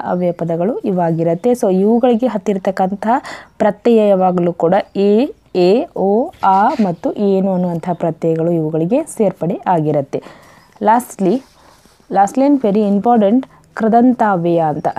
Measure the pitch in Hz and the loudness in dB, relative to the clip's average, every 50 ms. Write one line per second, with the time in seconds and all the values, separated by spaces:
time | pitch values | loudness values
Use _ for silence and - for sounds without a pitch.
0 | - - 185 180 180 175 170 - 165 165 165 165 175 202 302 440 - 226 190 180 | -2 -2 -2 -2 -2 -2 -2 -4 -4 -4 -2 -2 -2 -2 -4 -4 -4 -4 -2 -2
1 | 175 165 165 160 165 170 170 180 - 240 247 240 - 202 185 185 196 214 233 240 | 0 0 0 0 0 -2 -2 -2 0 -2 0 0 0 0 0 2 2 2 2 2
2 | 240 254 240 220 254 247 208 208 - 220 202 196 190 196 190 202 190 185 202 196 | 2 2 2 0 0 -2 -4 -4 -4 -4 -4 -2 -4 -4 -2 -2 -2 -2 -4 -4
3 | - 214 240 277 - - - - - - _ - 214 208 208 - - 240 233 220 | -4 -2 -2 -2 -4 -8 -14 -18 -18 -12 _ -2 -2 -2 -2 0 0 2 4 4
4 | 214 208 196 185 185 185 180 180 175 175 170 - - 165 185 202 - - - 196 | 4 4 2 2 2 2 2 0 0 -2 0 0 0 0 0 0 -2 -4 -4 0
5 | 196 202 208 220 269 320 - _ _ _ - 185 175 180 196 247 - - - - | 2 2 2 2 2 0 -4 _ _ _ -2 0 2 4 2 2 0 -4 -4 -2
6 | 185 196 202 220 269 330 - - - 196 190 190 208 247 311 269 214 185 170 - | -2 0 0 0 -2 -4 -6 -2 0 2 2 4 2 2 2 0 0 -2 -2 -4
7 | - 269 - - 208 196 196 190 190 196 190 180 180 180 170 170 - 185 170 - | -4 -6 -4 -2 0 0 2 2 0 0 0 0 -2 -2 -4 -4 -4 -6 -4 -2
8 | - 170 160 - - 165 160 160 160 170 175 165 156 156 160 156 165 175 226 285 | -2 -4 -2 -2 -2 -2 0 0 0 0 0 0 0 -2 -2 -2 -2 0 0 -2
9 | 320 - - - 220 190 180 - - 165 - 392 - - 185 165 151 151 151 147 | -2 -4 -4 -2 -2 -2 -2 -2 -4 -4 -4 -4 -2 0 0 0 0 0 -2 -2
10 | 135 - - - - - - - - - - - _ _ _ - - - 226 247 | -2 -4 -6 -10 -10 -12 -20 -20 -20 -20 -20 -20 _ _ _ -4 0 0 0 0
11 | - - - - 196 175 208 269 - _ _ _ _ _ _ _ _ _ _ _ | -2 -4 -6 -2 -2 0 0 -2 -4 _ _ _ _ _ _ _ _ _ _ _
12 | _ - 269 196 202 196 - 254 269 285 285 262 247 208 190 220 214 202 202 202 | _ -4 0 0 0 0 2 2 2 2 2 2 2 0 0 0 0 0 0 0
13 | 196 240 240 226 208 196 220 262 262 - - - _ _ - - 226 220 214 233 | 2 2 2 4 4 4 2 0 0 -4 -10 -20 _ _ -8 -4 0 2 4 4
14 | 240 254 240 - 226 208 196 175 165 175 170 170 160 156 147 147 - - - | 4 4 4 2 0 0 0 0 0 0 0 0 0 -2 -2 -4 -4 -6 -6